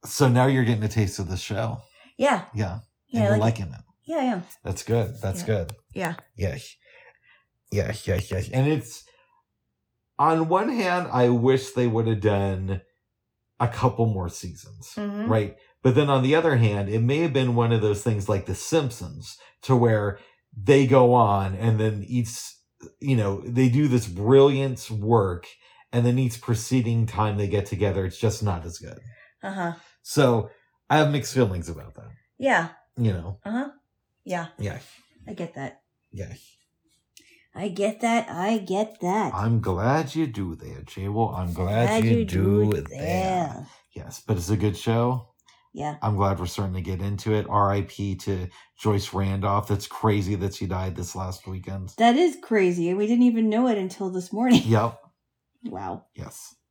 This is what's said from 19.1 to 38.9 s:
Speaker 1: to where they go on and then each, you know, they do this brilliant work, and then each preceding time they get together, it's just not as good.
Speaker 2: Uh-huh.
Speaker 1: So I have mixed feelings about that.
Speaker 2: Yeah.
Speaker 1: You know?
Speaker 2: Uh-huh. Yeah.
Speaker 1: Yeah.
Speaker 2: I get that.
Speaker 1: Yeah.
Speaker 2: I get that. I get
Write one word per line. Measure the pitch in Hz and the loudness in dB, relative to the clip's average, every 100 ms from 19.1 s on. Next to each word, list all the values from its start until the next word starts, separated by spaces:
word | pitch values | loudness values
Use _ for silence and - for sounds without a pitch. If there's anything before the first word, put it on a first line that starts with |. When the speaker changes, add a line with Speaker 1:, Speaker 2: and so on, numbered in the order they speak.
| - - - - _ | -12 -16 -20 -20 _
Speaker 1:
to | - | 2
where | 131 117 110 104 101 - _ _ 113 | 4 4 2 0 -6 -16 _ _ -6
they | 98 139 131 | 4 6 8
go | 135 123 | 6 8
on | 123 110 101 95 | 6 6 2 0
and | 95 113 110 | 0 2 2
then | 110 104 95 | 2 -2 -4
each, | 123 117 - - - _ _ - _ | -2 -2 -6 -16 -18 _ _ -20 _
you | 135 127 | 0 2
know, | 101 98 | 2 -2
they | - 123 131 | -2 2 4
do | 123 151 | 4 4
this | 123 107 | 2 0
brilliant | 87 107 135 139 135 135 127 - | -4 6 8 8 4 -2 -6 -8
work, | 110 104 117 95 87 - - _ _ _ | -4 4 4 4 -2 -10 -20 _ _ _
and | 120 120 | 0 2
then | 123 | 2
each | 127 - | 0 -4
preceding | - 113 - 131 113 117 113 | -2 -2 0 0 2 0 0
time | - 107 101 | 0 -2 0
they | 98 | -2
get | 101 98 | -2 -4
together, | 95 101 95 95 | -2 0 0 -4
it's | - | -2
just | 117 - | -2 0
not | 107 87 | -4 -4
as | 82 87 | -8 -14
good. | - - - - _ _ | -16 -18 -20 -20 _ _
Speaker 2:
Uh-huh. | 196 196 170 165 - _ | -12 -6 -6 -6 -18 _
Speaker 1:
So | - - 135 117 104 - _ _ _ | -4 2 4 2 -2 -12 _ _ _
I | 147 | 2
have | 151 | 2
mixed | 143 117 | 0 -2
feelings | 131 113 90 82 | 2 2 0 -8
about | 76 - - | -12 -14 -20
that. | - - _ _ | -20 -20 _ _
Speaker 2:
Yeah. | 269 202 165 - _ - | 0 2 0 -10 _ -2
Speaker 1:
You | 113 | 0
know? | 90 85 95 | 0 -6 -10
Speaker 2:
Uh-huh. | 196 233 285 - _ _ _ _ | -8 -6 -6 -12 _ _ _ _
Yeah. | - 175 165 - | -10 -8 -8 -8
Speaker 1:
Yeah. | 101 - - - _ _ - | -8 -8 -16 -20 _ _ -16
Speaker 2:
I | |
get | - 170 | -12 -12
that. | - 135 - _ _ _ | -10 -14 -14 _ _ _
Speaker 1:
Yeah. | 98 92 - - _ _ _ _ _ _ - _ _ _ | -14 -14 -14 -20 _ _ _ _ _ _ -20 _ _ _
Speaker 2:
I | - 196 | -10 -8
get | 175 202 220 | -2 -4 -2
that. | 233 233 - | 0 0 -2
I | 170 196 226 | -6 -2 -2
get | 185 190 214 | -2 -2 -2